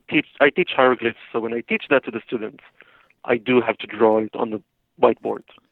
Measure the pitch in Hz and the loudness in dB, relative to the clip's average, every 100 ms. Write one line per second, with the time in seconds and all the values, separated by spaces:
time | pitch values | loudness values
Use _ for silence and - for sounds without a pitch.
0 | - 151 - - 143 190 175 - 127 120 | 0 -4 -4 2 2 2 -2 2 2 2
1 | 117 - - 117 113 117 - 220 - 135 | -2 -6 -8 -6 -4 -6 -4 -6 0 0
2 | - 113 - 123 107 - _ _ _ _ | 0 -8 -8 -8 -8 -12 _ _ _ _
3 | _ _ - 120 110 127 113 107 104 104 | _ _ -2 -2 2 2 2 -4 -10 2
4 | 110 110 107 - 117 110 - _ _ _ | 4 4 0 -6 -6 -6 -12 _ _ _
5 | 123 110 113 104 - _ _ | 2 2 -4 -8 -12 _ _